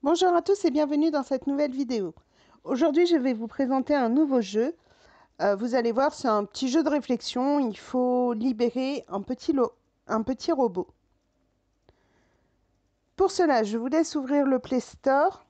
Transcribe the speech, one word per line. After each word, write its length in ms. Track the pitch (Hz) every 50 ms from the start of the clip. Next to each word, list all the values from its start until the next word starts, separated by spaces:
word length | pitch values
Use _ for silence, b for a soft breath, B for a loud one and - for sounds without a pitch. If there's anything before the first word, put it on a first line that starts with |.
| -
Bonjour 320 | 277 330 330 359 370 349
à 60 | 339
tous 240 | 339 - 403 392 -
et 40 | 330
bienvenue 420 | 254 302 302 277 294 294 302 330
dans 120 | 302 294 262
cette 240 | - 277 254 - 277
nouvelle 240 | 277 277 294 294
vidéo. 420 | 254 262 285 233 254 226 196 170 - - b b b b b b b b b
Aujourd'hui, 420 | - - 240 311 330 277 311 349 349
je 80 | 339
vais 160 | 311 247 262
vous 160 | 254 214 226 226
présenter 480 | - - 269 247 269 269 262 - 294
un 140 | 285 254 226
nouveau 320 | 233 277 320 285 262 254
jeu. 340 | 220 185 196 214 233 285 349 b b b b b b b b b b b b _
Euh, 160 | 160 196 202
vous 200 | 196 220 247 226
allez 180 | 262 233 233 226
voir, 200 | 233 269 269 -
c'est 140 | - - 254
un 160 | 214 208 208
petit 240 | 208 _ - 269 262
jeu 160 | 240 320 302
de 60 | 294
réflexion. 680 | 277 294 240 - 254 233 - - - 247 247 277 285 294
Il 180 | 277 233 202 -
faut 560 | - - - 254 254 247 247 247 247 247 240
libérer 720 | 214 220 269 247 214 240 240 - 254 262 269 285 262 - -
un 140 | 175 196
petit 320 | 196 - 254 - - - 311
lo-, 180 | 277 240 - - _ _ _ _ _ _ -
un 140 | - 220
petit 300 | 220 - 262 - - -
robot. 380 | 330 269 262 226 180 180 175 _ _ _ _ _ _ _ _ _ _ _ _ _ _ _ _ _ _ _ _ _ _ _ _ _ _ _ _ _ _ _ _ _ _ _ _ _ _ _ _ _ _ _ _ _ _
Pour 160 | - 381 381
cela, 320 | - - 359 311 277 233 220
je 140 | 202 214 233
vous 100 | 226 262
laisse 280 | 247 320 330 320 -
ouvrir 300 | 311 269 254 285 285 285
le 140 | 277 269 254
Play 220 | 254 - 262 254
Store. 640 | - - - - _ 269 269 277 302 370 381 - - _